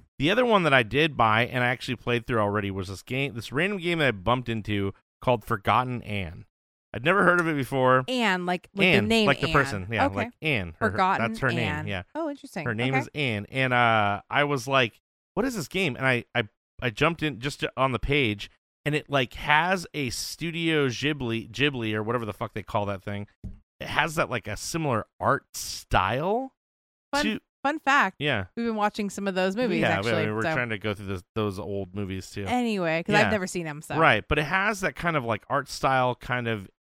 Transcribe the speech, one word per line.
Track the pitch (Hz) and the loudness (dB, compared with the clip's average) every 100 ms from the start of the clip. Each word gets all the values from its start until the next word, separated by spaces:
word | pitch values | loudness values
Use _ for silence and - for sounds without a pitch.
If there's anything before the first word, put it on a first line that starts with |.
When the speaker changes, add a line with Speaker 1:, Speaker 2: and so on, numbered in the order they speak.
| - - | -8 -2
Speaker 1:
The | 143 | 0
other | 214 247 | 2 4
one | 208 | 4
that | 160 | 6
I | 135 | 4
did | 110 127 160 123 | 4 2 2 4
buy | 113 107 120 | 4 4 2
and | 127 | 0
I | 123 | 0
actually | 123 - 123 | -2 -4 -6
played | - 120 113 | -2 -2 0
through | 120 | 0
already | 104 104 101 | 2 0 -2
was | 98 95 | -4 -6
this | 92 | -8
game, | - 127 139 120 | -6 -4 -4 -6
this | - | -6
random | 127 185 202 | -2 -2 -2
game | 170 165 | -2 2
that | 139 | 2
I | |
bumped | 101 90 127 120 | 2 0 0 0
into | 113 101 104 98 - _ - | -4 -2 0 -2 -4 _ -4
called | - 120 | 0 0
Forgotten | - 110 110 107 127 120 | 0 -2 2 2 2 -6
Anne. | - 104 87 87 - _ _ _ _ | -6 -6 -8 -12 -20 _ _ _ _
I'd | 110 | -4
never | 135 196 | 0 4
heard | 180 175 | 4 4
of | 165 | 2
it | 147 | 0
before. | 123 135 127 127 127 | -2 2 4 4 2
Speaker 2:
Anne, | 254 220 185 175 | 0 0 0 -2
like, | 180 - | -4 -4
like | 202 185 | 2 4
Speaker 1:
Anne, | 156 | 6
Speaker 2:
the | 110 | 4
name | 226 208 | 4 4
Speaker 1:
like | 139 | 2
the | 131 | 2
Speaker 2:
Anne. | |
Speaker 1:
person. | 151 135 101 92 | 2 2 -2 -4
Yeah, | 113 269 | 0 0
Speaker 2:
Okay. | 101 | 0
Speaker 1:
like | 240 - | -4 -4
Anne. | 156 123 87 - | -2 -2 -4 -2
Her, | 220 | -2
her, | |
Speaker 2:
Forgotten | - 185 165 113 | 2 0 2 -2
Speaker 1:
that's | 113 | 0
her | 131 | 0
name, | 120 113 | 0 -2
Speaker 2:
Anne. | - 104 | -2 -4
Speaker 1:
yeah. | 95 - 294 | -6 -6 -8
Speaker 2:
Oh, | 320 | -6
interesting. | 285 - 196 135 | -8 -12 -6 -4
Speaker 1:
Her | 107 | -2
name | 127 | 0
Speaker 2:
Okay. | 262 | 0
Speaker 1:
is | - | -2
Anne. | 151 135 107 104 | -4 -2 -2 -4
And, | 131 131 | -2 2
uh, | 123 120 110 101 101 - | 4 4 4 2 0 -2
I | 123 147 | 0 2
was | 143 120 | 0 2
like, | 135 120 _ _ _ _ | 2 2 _ _ _ _
"What | - 262 | -4 -2
is | 226 | -2
this | 139 | -4
game?" | 185 185 120 | -2 -2 0
And | 131 | 0
I, | 120 - | 0 0
I, | 120 107 _ _ - | -4 -4 _ _ -6
I | 123 | -4
jumped | 104 151 170 | 2 0 2
in | 156 123 | -4 -4
just | 135 - | -8 -6
to, | 156 - | -6 0
on | 131 | 0
the | 117 | 0
page, | - 147 123 104 - _ _ _ 151 | 0 0 2 -2 -8 _ _ _ -2
and | 151 | -2
it, | - | 0
like, | 139 123 | -2 -2
has | - - 151 175 190 170 | -4 2 2 4 -2 -4
a | 151 131 | -6 -6
Studio | - - - 165 170 165 156 139 | -6 -10 -8 -8 -2 0 2 0
Ghibli, | 110 139 147 123 113 - | 0 -2 -2 -2 -4 -4
Ghibli | 110 147 131 110 107 | -2 -2 0 -2 -2
or | |
whatever | 107 120 107 | -2 -4 -4
the | |
fuck | - 110 | -8 -8
they | 107 | -8
call | 92 110 101 | -4 -4 -2
that | 98 | -6
thing. | - 101 101 _ - - _ - | -6 -8 -8 _ -14 -14 _ -14
It | - | -4
has | - 156 156 | 0 0 0
that, | 117 | -2
like, | 117 - | -2 -6
a | 104 | -8
similar | - 165 156 113 - - | -6 -4 0 -2 -2 -4
art | 101 139 _ - | 0 0 _ -12
style | - - - 110 92 123 175 226 262 _ _ _ _ _ - | -10 -10 0 2 2 0 0 -2 -4 _ _ _ _ _ -4
Speaker 2:
Fun, | 285 294 | -2 0
Speaker 1:
to | - _ _ | -2 _ _
Speaker 2:
fun | 269 302 | -4 -2
fact. | - 277 196 - | 2 2 2 0
Speaker 1:
Yeah. | 147 131 185 - | -2 -2 -4 -4
Speaker 2:
We've | 233 | -4
been | 220 | 0
watching | 208 214 202 | -2 -2 -6
some | - 196 | -4 -4
of | 185 | 0
those | 185 196 | 0 0
movies, | 247 170 | 0 2
Speaker 1:
Yeah, | 117 - | 2 2
Speaker 2:
actually, | 110 110 | 2 0
Speaker 1:
we, | 107 | 0
we | |
were | 107 | 0
Speaker 2:
so. | 113 | 0
Speaker 1:
trying | 151 120 | 0 -2
to | 107 | -4
go | 107 | -4
through | 101 98 | -4 -6
those, | 95 - - | -8 -6 -2
those | 104 92 | -2 -2
old | 101 98 92 95 | -6 -6 -6 -6
movies, | 98 92 - | -6 -6 -8
too. | - 98 | -8 -2
Speaker 2:
Anyway, | 247 240 202 170 165 | -2 0 -2 -2 -2
'cause | 170 208 | 2 4
I've | 208 | 4
Speaker 1:
Yeah. | |
Speaker 2:
never | 208 185 | 2 -2
seen | 180 160 | -6 -6
'em, | 147 | -8
so. | - 151 | -6 4
Speaker 1:
Right, | 156 110 - | 4 4 2
but | 151 | -2
it | 143 | 0
has | 190 202 202 | 0 0 0
that | 185 - | -4 -2
kind | 170 156 | -2 0
of, | 117 | 0
like, | 107 - | -4 -2
art | 139 131 | -4 -4
style, | - 143 131 127 120 | -2 0 2 2 -2
kind | - 123 117 | -4 -4 -2
of | 110 92 _ _ | -4 -6 _ _